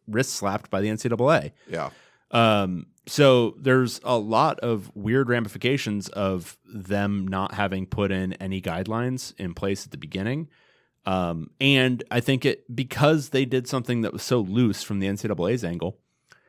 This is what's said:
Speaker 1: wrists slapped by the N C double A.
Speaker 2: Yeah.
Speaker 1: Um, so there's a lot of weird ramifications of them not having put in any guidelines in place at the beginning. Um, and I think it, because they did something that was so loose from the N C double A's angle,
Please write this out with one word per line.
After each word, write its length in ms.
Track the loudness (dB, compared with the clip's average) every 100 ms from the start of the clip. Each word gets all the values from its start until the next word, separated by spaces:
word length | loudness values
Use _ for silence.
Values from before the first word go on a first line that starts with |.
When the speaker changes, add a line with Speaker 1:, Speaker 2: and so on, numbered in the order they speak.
| -4
Speaker 1:
wrists 260 | 0 0
slapped 360 | -2 -2 -4 -2
by 120 | -2
the 80 | 0
N 80 | -2
C 120 | -2
double 220 | 2 4
A. 200 | 4 0 -12 -8
Speaker 2:
Yeah. 220 | -6 -6 -10 _ _ _
Speaker 1:
Um, 560 | 4 6 4 2 -4 -8 _ -4
so 500 | 4 8 8 4 0
there's 420 | 2 4 2 -2
a 140 | -2 0
lot 420 | 2 2 2 0
of 320 | -2 -4 -6 -6
weird 340 | 0 2 2
ramifications 800 | 0 -2 -2 0 0 -2 -4 -4
of 480 | -2 -2 -2 -6 -18 -16
them 600 | -12 -2 0 0 0 -2
not 260 | -2 -2
having 320 | -2 -2 -2 -4
put 260 | -2 0
in 220 | 0 -2
any 280 | -6 -6 -4
guidelines 720 | -4 -4 -4 -4 -2 -6 -10 -10
in 180 | -8 -4
place 300 | -4 -4 -8
at 60 |
the 60 | -16
beginning. 500 | -8 -6 -4 -4 -8 _ _ _ _ _ -2
Um, 440 | 0 0 -4 -8 -2
and 440 | 2 4 2 0 -4
I 80 | -2
think 260 | 0 0 0
it, 300 | -2 -6 -8
because 540 | -6 2 4 4 0
they 160 | -2 0
did 220 | -2 -2
something 340 | -4 -2 -2
that 120 | -2
was 80 | -4
so 200 | 0 0
loose 420 | 2 2 2 2
from 160 | -4 -2
the 80 | -2
N 100 | -2
C 100 | -4
double 200 | -2 0
A's 160 | 0
angle, 340 | -2 -4 -6 -8 _ _ _ _